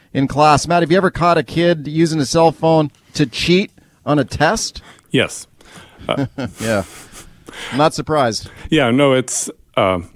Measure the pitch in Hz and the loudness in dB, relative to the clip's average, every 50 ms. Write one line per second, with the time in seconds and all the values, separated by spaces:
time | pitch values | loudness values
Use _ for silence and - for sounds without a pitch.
0 | _ _ - 135 135 131 - 135 - - 240 - - 156 175 175 165 147 170 196 | _ _ -4 -2 -2 0 2 2 4 4 4 2 2 0 0 0 2 2 2 2
1 | 196 180 - - 165 175 165 165 123 - - 160 170 170 170 156 135 143 151 160 | 2 0 0 0 0 2 2 2 0 -2 -2 0 2 2 0 0 -4 -4 -2 0
2 | 170 156 160 156 135 - - 165 165 160 151 - 165 165 160 160 151 143 - _ | 0 0 0 -2 -2 0 2 2 2 2 2 0 0 2 2 2 2 -2 -4 _
3 | _ _ - - 147 117 - - - 165 175 185 214 - _ _ _ _ _ _ | _ _ -4 -2 -2 -2 -4 -2 0 2 2 2 2 -2 _ _ _ _ _ _
4 | - 127 147 147 123 - - - 147 165 220 226 - - - - - - - _ | -4 -2 0 0 0 -2 -2 0 0 0 0 0 -4 -8 -10 -14 -20 -20 -20 _
5 | _ _ - 131 98 - - - - - _ _ - - - - - - - - | _ _ -2 -2 -2 -2 -4 -12 -18 -20 _ _ -20 -20 -20 -20 -20 -20 -20 -12
6 | - - - - 135 - _ 143 127 - - - 110 113 110 98 92 - - - | -8 -6 -4 -4 -4 -6 _ -10 -12 -10 -10 -8 -4 -2 -2 -2 -4 -6 -12 -20
7 | - - - - - - - _ _ - - - - - 120 131 151 160 - - | -20 -20 -20 -20 -20 -20 -20 _ _ -20 -18 -16 -12 -6 0 0 0 0 0 -2
8 | - - 156 147 131 117 107 - - - - - - - 160 151 135 117 120 139 | -6 -2 0 0 0 0 -2 -4 -8 -14 -18 -16 -6 -2 0 0 2 2 2 2
9 | 143 139 131 131 127 - - - - - - _ _ _ - 127 104 95 92 87 | 2 2 2 0 0 -4 -6 -8 -8 -10 -12 _ _ _ -2 0 0 0 0 -2
10 | 85 - _ | -6 -10 _